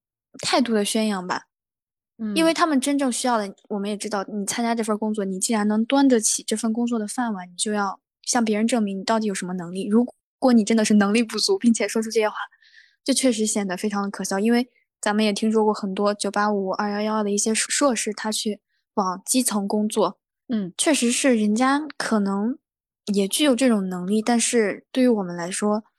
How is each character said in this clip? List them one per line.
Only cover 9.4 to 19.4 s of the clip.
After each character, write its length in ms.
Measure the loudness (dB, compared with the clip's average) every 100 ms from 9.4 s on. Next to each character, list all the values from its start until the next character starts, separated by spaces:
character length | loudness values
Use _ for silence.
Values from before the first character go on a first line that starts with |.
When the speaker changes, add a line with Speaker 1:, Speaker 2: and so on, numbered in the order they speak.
| -6
Speaker 1:
么 80 |
能 160 | -6 -8
力。 120 | -8 0
如 200 | 2 2 -4 _ -2
果 140 | 4
你 100 | 4
真 140 | 4 2
的 80 | 4
是 80 |
能 200 | 4 4
力 80 | 2
不 160 | 0 -2
足， 200 | 0 2
并 160 | 2
且 120 | 2 0
说 140 | -2
出 80 | -2
这 100 | 0
些 80 | 0
话， 60 | -2 -12 _ _ _ _ _
就 100 | -2
确 160 | 2 2
实 140 | 2 0
显 220 | -2 -2
得 80 | -2
非 140 | -4
常 120 | -2
的 60 | -4
可 140 | -6
笑。 160 | -4 -2
因 140 | 2
为 160 | 2 0 _ _ -8
咱 120 | -2
们 120 | 0 0
也 80 |
听 180 | 0 0
说 140 | 2 2
过 80 |
很 200 | 0 -4
多 200 | -2 -2
九 180 | 0 -4
八 180 | -2 0
五、 220 | 0 -2
二 180 | -4 -4
幺 120 | -2
幺 200 | -2 -2
的 80 | -2
一 80 | 0
些 160 | 0
硕 400 | -2 -2 0 0
士， 200 | 0 -4
他 180 | -6 -6
去 300 | -4 -4 -6 _ _ _
往 280 | -4 -2 -4 -2
基 180 | 0